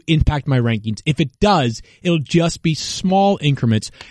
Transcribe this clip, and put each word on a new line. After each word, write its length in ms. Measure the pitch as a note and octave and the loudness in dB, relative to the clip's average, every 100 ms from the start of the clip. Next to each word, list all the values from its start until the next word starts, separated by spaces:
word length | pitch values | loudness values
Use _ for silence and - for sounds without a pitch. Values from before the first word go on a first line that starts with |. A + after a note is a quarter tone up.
| - | 0
impact 400 | D#3+ - D3 C#3 | 2 2 0 0
my 120 | C3 | 0
rankings. 420 | A#2 A2+ A2 G#2+ - | 2 -2 -4 -6 -2
If 140 | D3+ | -2
it 180 | D3+ - | -2 0
does, 400 | G#3 F#3 B2 A#2 - _ | 2 2 0 -4 -12 _
it'll 180 | F3+ E3+ | -2 -2
just 420 | C3 F3 E3+ - | 2 2 2 -2
be 120 | E3 | -4
small 640 | D3+ - - F#3+ F#3+ G3 G3+ | -4 -6 -6 0 2 2 2
increments, 500 | D3+ C#3 A#2+ A2 - - - | 0 0 2 0 -2 -16 -8